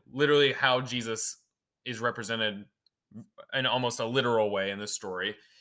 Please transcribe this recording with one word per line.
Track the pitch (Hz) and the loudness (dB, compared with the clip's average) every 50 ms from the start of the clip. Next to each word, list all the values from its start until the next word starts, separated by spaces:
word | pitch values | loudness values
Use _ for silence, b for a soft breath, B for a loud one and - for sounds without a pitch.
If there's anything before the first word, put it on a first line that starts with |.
| _ - | _ -12
literally | - 131 147 147 147 143 143 135 | -2 0 2 4 6 6 6 4
how | 120 - 139 131 127 127 | 2 2 2 2 2 2
Jesus | 131 117 123 123 113 113 110 110 - - - - _ _ _ _ _ _ _ _ _ | 0 -2 -4 -4 -4 -2 0 2 2 2 0 -4 _ _ _ _ _ _ _ _ _
is | 127 120 110 | -10 -6 -2
represented | 117 120 117 120 110 98 117 113 110 107 98 101 101 - _ _ _ _ _ _ _ _ - 110 101 _ _ - - _ - | -2 -2 -2 -4 -6 -4 -2 0 0 -2 -2 -6 -12 -18 _ _ _ _ _ _ _ _ -20 -20 -20 _ _ -20 -16 _ -4
in | 131 127 | -2 0
almost | 120 117 127 123 120 117 - | 0 0 0 0 0 0 0
a | 117 | 0
literal | 113 123 135 120 120 117 110 107 104 | 0 0 0 2 2 2 2 2 2
way | 101 98 98 98 | 0 0 -2 -2
in | 98 101 | -4 -6
this | 104 104 - | -6 -6 -6
story, | - - 95 92 90 92 104 104 b b b b b | -6 -6 -8 -6 -4 -4 -6 -6 b b b b b